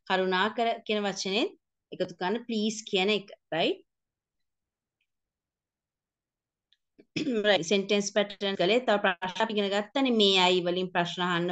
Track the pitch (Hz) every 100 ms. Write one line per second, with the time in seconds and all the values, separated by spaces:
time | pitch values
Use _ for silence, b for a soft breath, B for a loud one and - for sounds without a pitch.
0 | - 190 185 185 208 226 233 226 - 214
1 | 202 180 196 196 330 - _ _ _ -
2 | 180 175 180 233 240 220 214 208 - 190
3 | 190 208 202 - - 156 220 392 _ _
4 | _ _ _ _ _ _ _ _ _ _
5 | _ _ _ _ _ _ _ _ _ _
6 | _ _ _ _ _ _ _ _ _ _
7 | _ - - 226 208 196 170 202 196 202
8 | 202 214 202 - 196 196 180 233 240 208
9 | 202 180 185 - 220 208 202 196 208 277
10 | 269 226 202 190 180 185 175 180 185 180
11 | 175 180 180 170 175